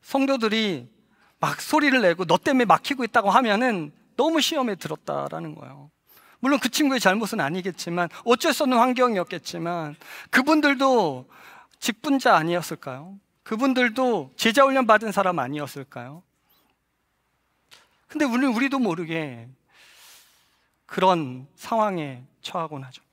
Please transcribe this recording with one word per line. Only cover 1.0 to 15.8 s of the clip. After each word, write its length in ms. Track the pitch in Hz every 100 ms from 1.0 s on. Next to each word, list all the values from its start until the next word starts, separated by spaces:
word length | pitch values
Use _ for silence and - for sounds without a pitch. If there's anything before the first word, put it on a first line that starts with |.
| _ _ _ _
막 220 | 151 -
소리를 400 | - 302 294 262
내고 240 | 190 170
너 140 | 175 180
때문에 260 | - 262
막히고 400 | 233 165 - 269
있다고 260 | 233 240 202
하면은 640 | 208 240 202 254 202 147 _ _ -
너무 240 | 294 330
시험에 360 | - 320 247 185
들었다라는 800 | 151 156 - 143 143 160 165
거예요. 360 | 151 - 139 143 _ _ _ _ _
물론 180 | 254 285
그 120 | 247
친구의 300 | - 294 262
잘못은 380 | 196 196 214 226
아니겠지만, 720 | 143 180 185 165 - 175 170 -
어쩔 280 | - 240 330
수 120 | 277
없는 140 | 285 254
환경이었겠지만, 1160 | 254 247 247 208 170 175 - 175 165 175 151 147 - - -
그분들도 1000 | - 269 311 294 269 269 247 175 127 131 - - - _ _
직분자 560 | - 220 302 277 247
아니었을까요? 840 | 185 160 175 160 156 - 131 165 196 _ _
그분들도 920 | - 220 269 254 247 226 254 214 135 -
제자 280 | 220 226
훈련 220 | 269 269 240
받은 260 | 214 220
사람 260 | 202 185 175
아니었을까요? 840 | 127 147 143 143